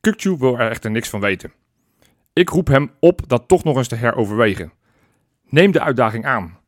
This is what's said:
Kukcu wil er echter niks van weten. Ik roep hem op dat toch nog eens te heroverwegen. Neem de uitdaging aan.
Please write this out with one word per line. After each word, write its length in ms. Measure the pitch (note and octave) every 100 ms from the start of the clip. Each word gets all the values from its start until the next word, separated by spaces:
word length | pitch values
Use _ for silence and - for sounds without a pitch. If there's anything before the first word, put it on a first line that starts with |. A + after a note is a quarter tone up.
Kukcu 340 | A3 G#3 F#3+ E3
wil 220 | B2+ B2+
er 100 | A2+
echter 220 | A2+ A2
niks 180 | A2+ -
van 100 | G#2+
weten. 340 | G2+ F#2 - _ _ _ _ _ _ _ _
Ik 160 | - F3+
roep 180 | D#3 E3+
hem 240 | C#3+ C#3+ _
op 300 | E3+ F3 -
dat 180 | B2 _
toch 160 | F3+
nog 140 | D#3+ C3+
eens 100 | A#2+
te 80 |
heroverwegen. 760 | A2+ A#2 B2 G#2 G#2+ A2 F2+ E2 _ _ _ _ _ _ _ _
Neem 220 | C#3+ G3
de 100 | D#3+
uitdaging 440 | D#3+ B2 A#2 A2+
aan. 320 | C3+ A#2+ E2+ F2